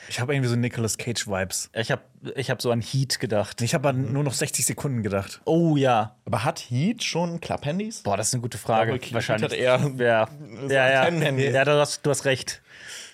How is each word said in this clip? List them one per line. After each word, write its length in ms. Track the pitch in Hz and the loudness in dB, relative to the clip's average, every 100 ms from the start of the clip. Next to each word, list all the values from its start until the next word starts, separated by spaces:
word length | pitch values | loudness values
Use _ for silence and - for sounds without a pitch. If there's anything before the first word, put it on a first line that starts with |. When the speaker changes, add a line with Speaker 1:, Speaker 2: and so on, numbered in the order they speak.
| - | -10
Speaker 1:
Ich 100 | - | -6
hab 120 | 123 | -2
irgendwie 180 | 143 123 | 0 0
so 80 | 120 | 0
Nicolas 420 | 120 - 113 - | -2 -2 -4 -4
Cage-Vibes. 720 | - 110 107 95 95 - - | -6 -6 -4 -2 -2 -4 -6
Speaker 2:
Ich 180 | - 113 | -6 -4
hab, 100 | - - _ 143 | -4 -6 _ -12
ich 160 | - 131 | -6 -4
hab 100 | 127 | -2
so 120 | 123 | 0
an 80 | 117 | 0
Heat 400 | 110 135 135 - | 0 -2 -2 -2
gedacht. 400 | 120 107 101 - | -2 -2 -2 -4
Speaker 1:
Ich 120 | 117 | -2
hab 120 | 165 139 | 0 0
an 260 | 127 117 | 0 -2
nur 120 | 135 | -2
noch 80 | 147 | -2
sechzig 340 | 113 151 - - | -2 -4 -2 -4
Sekunden 380 | 127 147 123 | -4 -4 -2
gedacht. 360 | 104 98 98 - | -2 -2 -4 -6
Speaker 2:
Oh 320 | - 165 170 147 | 0 2 4 4
ja. 400 | 131 117 110 - | 4 4 2 -6
Speaker 3:
Aber 180 | - 107 | -4 -2
hat 160 | 127 - - | -2 -4 -4
Heat 360 | 123 175 240 | 0 0 -2
schon 360 | - 160 175 170 | -4 -2 -2 -4
Klapphandys? 640 | - 92 139 175 220 220 | -6 -4 -4 -4 -4 -6
Speaker 2:
Boah, 140 | - 98 | -2 0
das 120 | 107 | 0
ist 60 | |
eine 60 | 127 | -2
gute 160 | 117 113 | -4 -6
Frage. 360 | - 110 113 | 0 2 2
Speaker 3:
Ich 60 | 123 | 0
glaube, 20 | |
Heat 100 | - | -2
Speaker 2:
Wahrscheinlich. 360 | 117 113 110 127 | -4 0 0 0
Speaker 3:
hat 40 | 117 | 2
eher 480 | 127 127 139 131 | 4 4 2 2
Speaker 2:
Ja. 240 | 120 113 113 147 143 110 135 | 4 4 2 -4 -16 -8 0
Speaker 3:
so 60 | |
Speaker 2:
Ja, 160 | 135 131 | 4 6
ja. 100 | 135 | 6
Speaker 3:
Antennenhandys. 520 | 131 170 151 135 135 | 4 2 0 2 2
Speaker 2:
Ja, 100 | 131 | 4
du 140 | 139 147 | 4 4
hast, 260 | 143 - | 2 0
du 60 | 151 | 0
hast 140 | 131 | 0
recht. 380 | 139 131 - - _ - - - - | 2 0 -2 -12 _ -20 -18 -16 -18